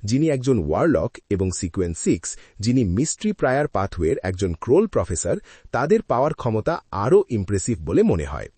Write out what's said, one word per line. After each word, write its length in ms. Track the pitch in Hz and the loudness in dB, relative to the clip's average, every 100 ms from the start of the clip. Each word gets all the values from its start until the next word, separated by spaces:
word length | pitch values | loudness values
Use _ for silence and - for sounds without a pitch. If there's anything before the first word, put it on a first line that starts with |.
যিনি 260 | 101 127 160 | -2 2 2
একজন 300 | 139 127 123 | 0 2 2
ওয়ারলক, 580 | 76 80 117 82 78 - _ | 2 2 2 2 0 -6 _
এবং 200 | 98 95 90 | -2 0 -2
সিকোয়েন্স 400 | 92 90 87 82 | -6 -2 -4 -2
সিক্স, 380 | - 104 - - - - | -2 -2 -2 -14 -18 -6
যিনি 240 | 101 143 | 0 2
মিস্ট্রি 480 | 107 90 156 - 214 | 2 0 0 -2 -4
প্রায়ার 360 | 208 143 131 147 | 0 0 0 0
পাথওয়ের 480 | 101 98 - 80 - | -2 -4 -2 0 0
একজন 320 | 90 92 98 82 | -4 -2 -2 -4
ক্রোল 260 | - 147 220 | 2 2 4
প্রফেসর, 520 | - 92 85 85 - - - - | 0 -2 -4 -4 -4 -6 -20 -8
তাদের 300 | 120 139 220 | -4 2 2
পাওয়ার 320 | - 120 143 | 2 0 0
ক্ষমতা 480 | 156 123 110 107 170 - | -2 -2 -2 -2 -6 -6
আরও 340 | 95 107 185 - | -4 4 4 4
ইমপ্রেসিভ 500 | 113 95 101 - 110 | -2 -2 -2 -2 -4
বলে 220 | 78 127 | 0 2
মনে 220 | 220 101 | 2 2
হয়। 240 | 71 71 50 | -2 -8 -12